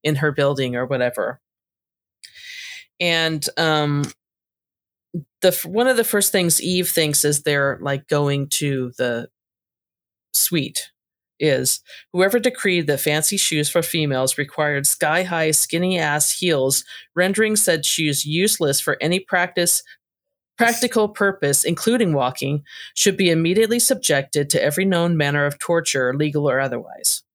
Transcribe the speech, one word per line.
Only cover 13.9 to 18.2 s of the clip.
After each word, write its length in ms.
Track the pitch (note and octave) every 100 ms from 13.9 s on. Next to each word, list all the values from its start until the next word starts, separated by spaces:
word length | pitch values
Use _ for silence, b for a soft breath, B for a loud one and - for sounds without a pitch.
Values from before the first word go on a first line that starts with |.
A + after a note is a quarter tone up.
| E3+ D3+ C3 C3 -
required 480 | C#3+ - D3 C#3+ C#3+
sky-high, 640 | - D#3 D#3+ F3+ E3+ D#3+
skinny-ass 800 | D#3 - E3 F3+ F#3 D#3 D3 D3+
heels, 520 | - F#3 D3+ C3 C3+ B B B -
rendering 400 | F#3 G3 A3 G#3+
said 300 | - E3 D3
shoes 400 | - D3+ C#3+